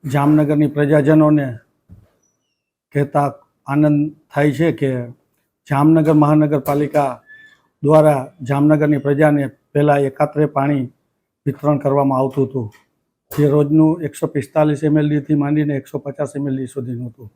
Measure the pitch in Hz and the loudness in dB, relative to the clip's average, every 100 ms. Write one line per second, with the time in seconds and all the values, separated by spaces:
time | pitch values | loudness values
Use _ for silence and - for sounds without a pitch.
0 | 147 139 143 151 147 151 147 147 143 151 | -4 0 2 2 2 0 0 0 2 2
1 | 139 156 151 151 135 113 _ _ _ - | 4 4 4 2 -2 -10 _ _ _ -20
2 | _ _ _ _ _ _ _ _ _ 143 | _ _ _ _ _ _ _ _ _ -4
3 | 143 147 143 - _ _ - 143 151 147 | -2 -2 -2 -6 _ _ -4 0 2 2
4 | 151 - _ 143 147 131 165 - 139 127 | -2 -8 _ -2 -2 0 -2 -2 -4 -4
5 | 120 - _ _ _ _ _ 139 151 160 | -10 -16 _ _ _ _ _ 2 4 4
6 | 156 151 147 151 151 147 143 143 147 151 | 4 4 4 2 2 -2 -2 -4 -2 -2
7 | 139 120 _ - - _ _ _ 143 156 | -2 -6 _ -20 -20 _ _ _ 2 4
8 | 156 139 131 _ 123 139 147 151 147 147 | 4 2 -4 _ -4 0 2 2 2 0
9 | 143 143 156 147 139 _ _ 147 147 143 | -2 2 2 2 -2 _ _ -2 2 2
10 | 139 - 147 147 151 143 139 143 120 _ | -2 -2 -4 -2 -2 -2 -2 -2 -6 _
11 | _ _ _ _ 143 - 147 143 139 139 | _ _ _ _ -8 -4 -4 -2 0 0
12 | 139 131 135 139 131 135 107 _ _ _ | 0 0 -2 -2 -4 -6 -10 _ _ _
13 | _ _ _ - 147 147 143 156 156 175 | _ _ _ -2 0 2 2 2 2 0
14 | 147 - 156 143 120 160 151 143 156 151 | -8 -8 -6 -6 -4 -2 0 0 0 0
15 | 147 147 143 151 143 151 147 139 139 143 | 0 -2 -2 -2 0 -2 -2 -4 -8 -10
16 | 143 135 143 143 143 131 127 139 120 120 | -10 -10 -8 -6 -6 -6 -8 -10 -10 -10
17 | 120 117 107 | -12 -16 -20